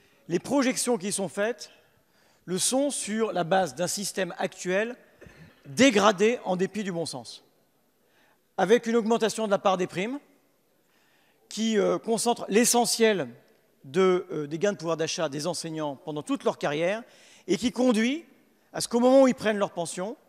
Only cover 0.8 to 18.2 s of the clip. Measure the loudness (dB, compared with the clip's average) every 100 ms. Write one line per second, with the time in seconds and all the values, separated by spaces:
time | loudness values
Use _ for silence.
0.8 | -2 -2 -2 -4 -4 -4 -4 -4 -12 _
1.8 | _ _ _ _ _ _ -6 -2 0 0
2.8 | 0 -2 -6 -2 -2 -2 0 2 0 -2
3.8 | -6 -6 -6 -6 -6 -4 -8 -6 -4 -2
4.8 | -2 -8 _ _ -20 -20 -20 _ -8 4
5.8 | 4 6 4 4 2 2 -2 -2 -2 -4
6.8 | -6 -6 -6 -10 -14 -18 _ _ _ _
7.8 | _ _ _ _ _ _ _ -2 2 2
8.8 | 4 0 2 0 0 -2 -2 0 0 0
9.8 | -2 -6 -6 -8 -14 _ _ _ _ _
10.8 | _ _ _ _ _ _ -14 -4 0 2
11.8 | 2 0 -2 -2 0 -2 0 2 4 4
12.8 | 2 2 2 2 -2 -10 _ _ _ _
13.8 | -4 2 4 2 -2 -6 -6 -2 -2 -2
14.8 | -2 -2 -2 -2 -4 -4 -4 -4 -6 -6
15.8 | -6 -6 -8 -8 -4 -2 -2 -2 -2 0
16.8 | -2 -2 -8 -20 -20 -12 -4 -2 0 2
17.8 | 2 4 2 -2